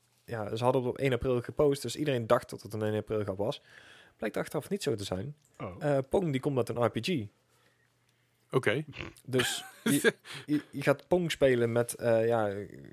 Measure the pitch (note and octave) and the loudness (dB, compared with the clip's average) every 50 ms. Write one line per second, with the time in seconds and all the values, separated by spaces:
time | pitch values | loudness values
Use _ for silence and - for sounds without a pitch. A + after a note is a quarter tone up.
0 | _ _ _ _ _ - A#2+ A2 G#2 G2+ A2+ A2+ A#2+ B2+ C3 C3+ B2 B2 - - | _ _ _ _ _ -10 -6 -6 -4 -4 -2 2 2 4 4 4 0 0 -2 0
1 | C#3 C3+ B2 A#2+ - C3 B2 B2 - - - - D3+ C#3+ C#3 - - A#2+ - - | 2 2 2 2 2 0 0 0 0 -2 0 2 4 4 4 2 -4 -6 -4 -2
2 | D3+ D3+ C3 A#2+ A2+ G#2+ A#2+ - - - - - - G2+ G#2+ G#2+ G#2+ G#2+ G#2+ G#2+ | -2 0 0 0 4 4 2 2 2 -2 -10 -12 -10 -8 -4 -2 0 0 0 0
3 | G#2 - A2 G#2+ G2+ G2 F#2+ G2 G2+ B2 C#3+ - - - - - - - - - | -2 -2 -2 -2 -2 -2 -2 -2 -2 -2 -2 -6 -12 -20 -20 -20 -20 -20 -20 -20
4 | - - _ _ A3+ G#3+ - F#3 E3+ - - D#3 - - F#3+ G3+ - C#3 A#2 G#2 | -20 -20 _ _ -6 -4 -4 -4 -6 -4 -6 -6 -4 -4 -6 -2 0 -2 -2 -2
5 | G2 - F#2 F#2 G#2+ C#3+ D3 - _ _ _ - C3 F#2+ F2+ - D#3+ D3 C#3+ C3+ | -2 -4 -4 -4 -4 -6 -10 -14 _ _ _ -12 -10 -10 -8 -4 0 2 2 2
6 | C3 - - G3+ F#3 D#3 C3+ B2+ - D3+ C#3 B2+ A#2+ - A2+ A#2+ A#2+ A2 - A2+ | 2 2 0 2 2 2 0 0 -2 0 0 0 0 0 0 2 0 2 2 0
7 | A#2 F#3 F#3 C3 G2+ - - _ _ _ _ _ _ _ _ _ _ _ _ _ | -2 -2 -2 -2 -4 -6 -10 _ _ _ _ _ _ _ _ _ _ _ _ _
8 | _ _ _ _ _ _ _ _ _ _ - C#3 - G#2+ G#2+ C#3+ D#3 - - - | _ _ _ _ _ _ _ _ _ _ -2 0 0 2 0 0 -4 -8 -12 -12
9 | - - - - _ - B2 B2+ A#2 - - - - - - - - A3+ C#4+ C#4 | -12 -14 -14 -16 _ -2 -2 0 0 0 -4 -6 -10 -14 -18 -6 -2 0 0 4
10 | - A3 - - _ - - C#3 B2+ - D3+ D3 - - - C3+ C#3+ C#3+ C3+ - | 4 2 0 0 _ -16 -14 -14 -6 -4 -4 -4 -4 -6 -10 -2 2 2 2 2
11 | - _ F3+ F3+ F3 D#3 - - C#3+ C3+ B2+ A#2+ A#2 A#2 A2+ A#2+ A#2+ - - - | 2 _ 2 2 2 0 2 4 4 4 6 4 4 2 2 2 0 0 -4 -2
12 | - A#2+ A2+ A2+ A2+ A#2 A#2 A2+ G#2+ G2+ G2 G#2 G2 - - C#2 C#2 - | 2 2 4 4 4 4 2 2 2 0 -2 -4 -8 -10 -14 -16 -18 -18